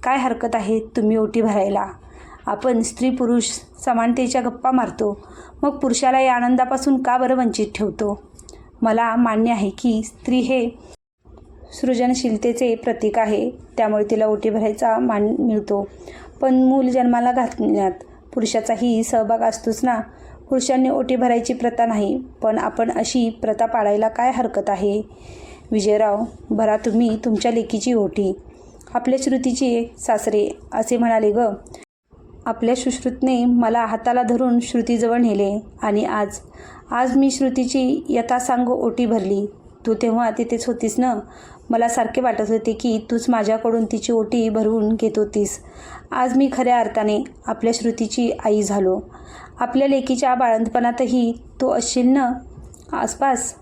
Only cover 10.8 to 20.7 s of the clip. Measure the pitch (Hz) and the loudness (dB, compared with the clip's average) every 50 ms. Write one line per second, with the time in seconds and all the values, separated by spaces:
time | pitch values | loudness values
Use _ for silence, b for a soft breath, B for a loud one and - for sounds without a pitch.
10.8 | B B B _ _ _ _ _ _ - - - - - - - - - - - | B B B _ _ _ _ _ _ -20 -20 -20 -20 -20 -20 -20 -20 -20 -8 -4
11.8 | - 254 254 233 247 247 254 254 - 240 220 208 214 240 233 233 254 240 226 226 | 0 0 2 2 2 2 2 0 0 -2 -2 0 0 -2 0 0 0 0 0 0
12.8 | - 247 220 226 - 214 202 226 220 214 214 208 226 247 - - - - - - | -2 -4 -4 0 -2 -2 0 0 0 2 0 0 -2 -4 -6 -10 -20 -10 -2 -2
13.8 | 226 214 214 208 208 208 226 214 220 214 214 208 214 220 208 220 214 214 208 214 | 0 2 2 0 0 0 0 0 2 0 0 0 0 -2 0 0 0 -2 -2 0
14.8 | 254 233 220 233 254 240 220 208 208 214 247 - - 240 214 214 208 - 208 202 | 0 0 2 2 0 0 2 2 0 0 0 0 0 0 0 0 0 0 -2 -2
15.8 | 202 B B B B B B B B B B - - 262 254 254 262 262 262 277 | -2 B B B B B B B B B B -2 2 2 4 4 4 4 4 4
16.8 | 262 254 247 262 247 247 240 240 240 247 247 262 240 233 - - 220 214 214 202 | 2 2 2 2 2 4 2 4 2 2 2 2 0 -2 -2 -2 0 2 2 2
17.8 | 196 381 359 - - B B B B - - 254 220 220 - 226 214 - 226 196 | 2 0 -2 -4 -14 B B B B -8 -4 -2 -2 0 0 -2 0 0 -2 0
18.8 | 240 247 233 220 226 - - 226 220 202 226 226 226 226 220 - - 226 220 - | 2 2 2 2 0 2 0 0 2 2 0 2 2 0 -2 -2 -4 -4 -2 0
19.8 | - 254 240 220 226 B B B B B B B B - 269 262 254 - | 0 0 0 -2 -4 B B B B B B B B -2 -2 0 0 2